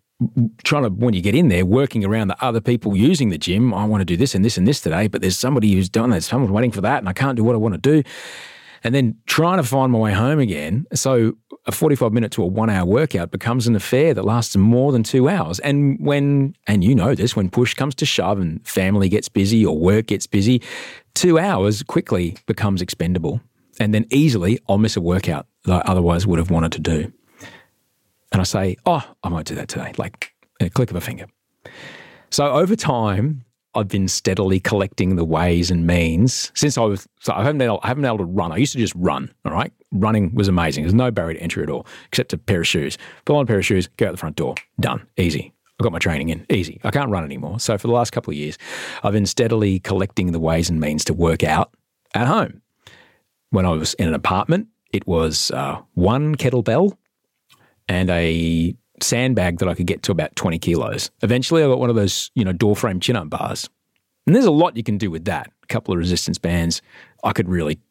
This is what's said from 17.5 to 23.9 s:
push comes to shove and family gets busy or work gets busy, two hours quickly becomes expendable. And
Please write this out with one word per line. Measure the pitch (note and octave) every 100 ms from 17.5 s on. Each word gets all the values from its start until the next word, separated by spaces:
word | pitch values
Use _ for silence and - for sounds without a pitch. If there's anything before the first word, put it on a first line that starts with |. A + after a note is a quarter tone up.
push | - B2
comes | - C#3 C3
to | D3+
shove | - F2+ G2+
and | F2 D#2+ -
family | - F#2 G2+ G2
gets | G#2 -
busy | - G2 A2+ G2+
or | D#2
work | E2+ G#2 A2+
gets | G2 -
busy, | G#2 G2+ B2+ - - - - _
two | - F3+ D#3+
hours | G3 C#3 G2+ G#2+
quickly | - - - G2 F2 D#2+ -
becomes | A2+ G2+ G2
expendable. | F2 - - F2+ D#2+ A#2+ - _ _ -
And | G#2